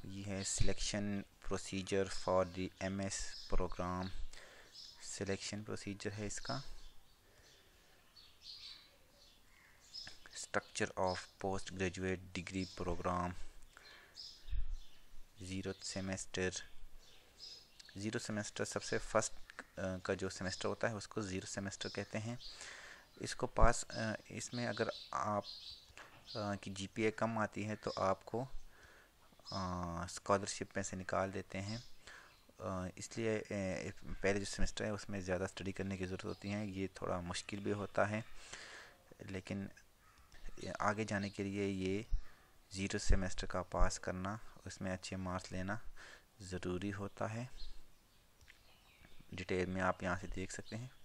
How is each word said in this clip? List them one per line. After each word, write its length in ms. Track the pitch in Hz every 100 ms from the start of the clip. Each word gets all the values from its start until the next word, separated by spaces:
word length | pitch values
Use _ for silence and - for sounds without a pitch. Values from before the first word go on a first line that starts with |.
| -
ये 180 | 98
है 200 | 101 95
selection 800 | 98 - 107 101 - 104 101 101 - - -
procedure 640 | 95 - 95 92 98 92
for 440 | - - 92 90 90
the 120 | 92 -
एमएस 680 | 95 98 95 - - - -
program, 560 | - 90 - 90 90 90 - - - - - - - - -
Selection 600 | - - 98 98 - 104
procedure 500 | 107 104 - 98 101
है 140 | 101 104
इसका। 360 | - - 131 - - - - - - - - - - - - - - - - - - - - - - - - - - - - - - - - - - - - - -
Structure 540 | - 101 - - 101 -
of 180 | 92 90 - - 98
post 260 | 95 -
graduate 680 | 92 92 90 92 92 92 -
degree 440 | 85 95 90 -
program, 520 | 90 85 90 87 87 90 - - - - - - - - - - - - - - - - - - - -
Zero 320 | 92 95 98
semester, 800 | 95 - 98 95 95 - 92 92 - - - - - - - - - - - - - - 95
Zero 220 | 107 117
semester 460 | - 107 104 - 110
सबसे 320 | - - 113
first, 360 | - 110 -
अ, 640 | - - - - - 95 92
का 160 | -
जो 160 | 92 95
semester 380 | - 92 - 104
होता 200 | 101 113
है, 80 | 107
उसको 260 | - -
zero 260 | 101 95 98
semester 420 | - 98 - 110
कहते 280 | - 101 107
हैं। 220 | 110 120 - - - - - - - -
इसको 260 | 113 - 123
पास, 360 | - 113 120
अ, 300 | - 120 110 104 -
इसमें 360 | 107 - 123 120
अगर 240 | 110 110 - -
आप, 300 | 131 107 104 - - - - - - - - - 113
अ, 200 | 104 101
की 160 | -
जीपीए 400 | 95 98 - 110
कम 260 | - 113 113
आती 260 | 104 -
है, 120 | 104 107
तो 160 | -
आपको, 560 | - 95 95 - 113 131 - - - - - - - - - -
अ, 540 | 95 92 90 87 85 87
scholarship 680 | - - 98 101 - - -
में 60 |
से 140 | 95 95
निकाल 340 | 90 92 98
देते 260 | 95 - 95
हैं। 260 | 101 113 - - - - - - - -
अ, 280 | 101 95 90 -
इसलिए, 420 | - - 113 107
अ, 40 | - 104 95 87 - -
पहले 360 | - - 95 101
जो 60 | 98
semester 400 | - - - 107
है, 80 |
उसमें 280 | 101 - 101
ज़्यादा 260 | 92 90 92
study 240 | - 90
करने 260 | 95 98 95
की 80 | 92
ज़रूरत 200 | 92 101
होती 240 | 95 101
है, 200 | 104 107
ये 180 | 95 95
थोड़ा 340 | - 90 92
मुश्किल 380 | 87 90 - 101
भी 120 | 101
होता 340 | 101 98 - 101
है। 200 | 107 - - - - - - - - - - 95
लेकिन 440 | 95 - 101 98 - - - - - - - - - - -
आगे 240 | 101 104 107
जाने 240 | 101 101
के 140 | -
लिए 240 | 98 101 98
ये 380 | 95 92 98 117 - - - - - -
zero 260 | 95 98 104
semester 480 | - 98 92 - 90
का 140 | 92
पास 360 | 90 87 90 -
करना, 420 | - 92 92 110 - - -
उसमें 240 | - 98
अच्छे 240 | 92 - 95
marks 360 | 92 92 -
लेना 300 | 92 95 107 - - - - - -
ज़रूरी 480 | 92 90 90 90 98
होता 380 | 98 98 - 107
है। 440 | 113 127 - - - - - - - - - - - - - - - - - -
Detail 360 | 92 92 92 90
में 120 | 92
आप 220 | 92 -
यहाँ 140 | 92 90
से 100 | 87
देख 240 | 90 92
सकते 240 | - - 110
हैं। 160 | 127 -